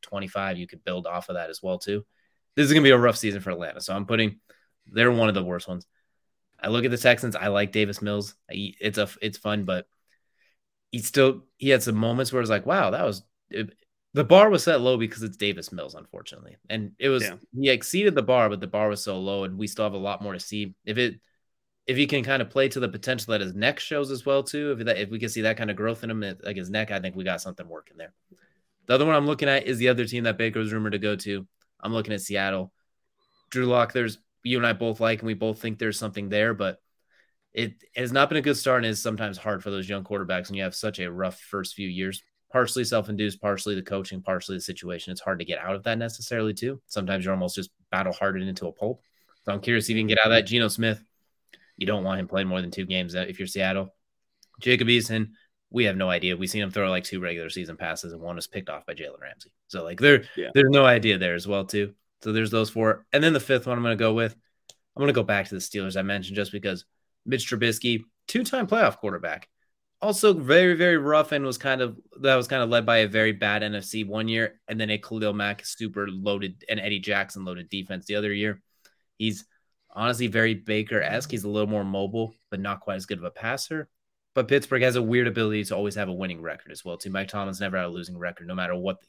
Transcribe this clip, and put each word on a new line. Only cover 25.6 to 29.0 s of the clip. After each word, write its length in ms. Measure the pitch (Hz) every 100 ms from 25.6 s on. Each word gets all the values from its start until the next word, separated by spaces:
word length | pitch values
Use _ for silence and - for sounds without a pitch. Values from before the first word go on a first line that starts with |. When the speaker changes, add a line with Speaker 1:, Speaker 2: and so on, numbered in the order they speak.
| 110
Speaker 1:
of 60 | 98
growth 260 | 110 113
in 80 | 113
him, 140 | 110 101 92
like, 140 | - 95
his 140 | 90
neck, 200 | 107 104
I 80 | 98
think 160 | 92
we 80 | 92
got 180 | 92 87
something 280 | 92 - 85
working 300 | 80 - 80
there. 140 | 80 _ _ _ _ _ _ _ -
The 80 |
other 120 | 127